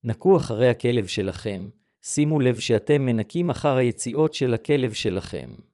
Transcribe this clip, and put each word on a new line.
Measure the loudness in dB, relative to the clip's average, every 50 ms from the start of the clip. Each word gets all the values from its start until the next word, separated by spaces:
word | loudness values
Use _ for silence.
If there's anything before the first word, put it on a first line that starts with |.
| -4
נקו | -6 -6 0 4 4 4
אחרי | 4 2 -2 0 2 4 4
הכלב | 2 2 0 0 0 0 -2
שלכם, | -2 -4 -4 -4 -4 -6 -6 -8 -8 -8 -8 -10 -14 -16 _ _ _ _ _
שימו | _ -6 0 0 0 2 2 2
לב | 2 2 0 0
שאתם | 0 0 0 0 2 2 2 2
מנקים | 2 2 0 0 -2 -2 -2 -2 -2 -2
אחר | -2 0 0 0 2
היציאות | 2 2 0 0 -2 -8 -6 0 0 0 0 0
של | -2 -2 -2 -2
הכלב | -2 0 0 0 0 0 -2 -4
שלכם. | -4 -4 -2 -2 -4 -6 -8 -10 -10 -10 -12 -16 -20 -20 _